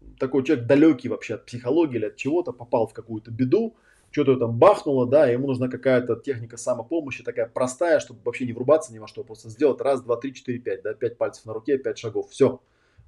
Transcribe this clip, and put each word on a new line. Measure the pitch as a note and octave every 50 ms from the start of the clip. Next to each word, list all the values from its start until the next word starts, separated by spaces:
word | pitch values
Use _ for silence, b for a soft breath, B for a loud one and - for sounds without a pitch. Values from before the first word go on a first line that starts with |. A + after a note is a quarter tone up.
| - - - _
такой | C3+ C3 C3+ C#3+ C3
человек | C#3 D#3+ C3 A#2+ A#2
далекий | C#3 C#3+ D3+ E3 D3+ B2+ - A#2
вообще | G#2+ G2+ - - A2+
от | G2+ - -
психологии | - A2+ - B2 C#3+ E3 E3+ D3+ B2 A2+
или | G#2
от | G#2 -
чего-то, | - - C3+ D3+ F3+ E3+ - A#2+
попал | - - - - B2 A2 A2
в | -
какую-то | - A2 - A2+ G#2+ - -
беду, | A2+ A2+ C3 B2+ C#3+ G#3 A#3 A3+ b b b b b b b b
что-то | _ D3 C#3+ B2+ C3
там | B2+ A#2+ A#2 A#2 A#2
бахнуло, | D3 F#3+ G#3 G3+ - D#3+ C#3 C3 B2 B2
да, | C3+ D3 D#3 B2+
ему | A#2+ A#2+ C#3 C#3
нужна | C3 B2+ B2+ B2+
какая-то | B2+ A#2 - C3+ B2+ B2 B2 B2 A2+ A2
техника | - - C3+ A2+ A#2+ A2+ - A#2
самопомощи, | - - - A3+ A3+ - E3 E3+ D3+ C3+ - A2+ A2+
такая | - A#2 - A2+ -
простая, | - - B2+ B2+ - - F3 E3+ D#3+ C3+
чтобы | A#2 - B2+ A2+ _
вообще | B2 A#2+ - C3
не | A#2+ A2+
врубаться | A2+ B2+ B2+ D3 D#3 D#3 - A2+
ни | A2
во | G#2+ -
что, | - - G#2
просто | - A2 - - A#2
сделать | G#2+ - D3+ C#3+ A#2+ -
раз, | A#2 C3+ C#3 B2+ -
два, | A#2+ A#2+ A#2
три, | - C3+ C3
четыре, | - - - A#2+ A#2+
пять, | - A2 G2 F#2 -
да, | G#2 A2
пять | - - A#2 A#2 -
пальцев | A2+ G#2+ - - _
на | A2 A2
руке, | A2 A2 - C#3+ C3+
пять | C3 A#2 G#2 -
шагов, | - A2+ G#2 G#2 G2 -
все. | - - C#3 A#2+ - - _ _ _ _ _ _ _ _ -